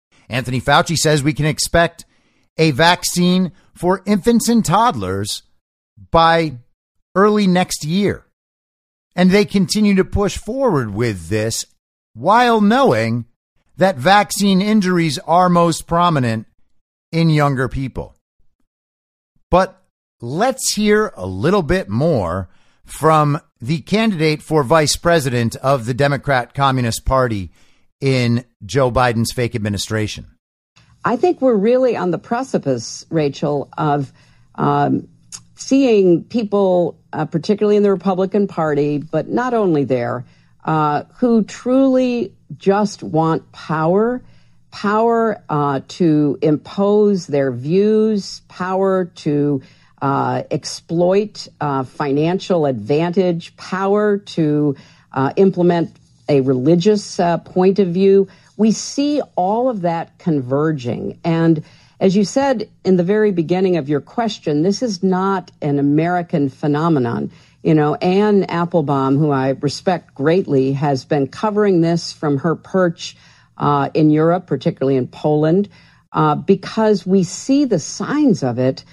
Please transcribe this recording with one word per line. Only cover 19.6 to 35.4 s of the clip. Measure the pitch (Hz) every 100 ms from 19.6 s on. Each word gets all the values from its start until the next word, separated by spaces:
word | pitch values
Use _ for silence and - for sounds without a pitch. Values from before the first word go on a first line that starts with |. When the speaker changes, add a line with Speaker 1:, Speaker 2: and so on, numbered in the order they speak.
| 185 - _ _ _ _
Speaker 1:
let's | 120 151 254 - - -
hear | 208 208 214 -
a | 180
little | 92 139 202
bit | 147 185 98
more | 107 160 135 87 90 92 _ _ _ -
from | - 156 156 147 147 - -
the | 113 160
candidate | - 208 226 175 156 151
for | - 156
vice | 123 160 151 -
president | 175 170 131 120 113 -
of | 131 139 110
the |
Democrat | 120 143 139 - 131 117
Communist | - 139 131 120 -
Party | - 131 127 104 87 _ _ _ _ -
in | 139 131 120 120 - _
Joe | 104 135 127
Biden's | 120 123 117 117
fake | - 117 117
administration. | 104 101 - 110 107 - - _ _ _ _ _ _ _ 175
Speaker 2:
I | 247
think | 359 -
we're | 262 220
really | 208 254 254 208
on | 180
the | 160
precipice, | - 233 269 180 143 123 - - -
Rachel, | 160 147 135 147 143 - -
of, | 151 143 135 _ _ _ _ -
um, | 143 143 139 131 - _ _ -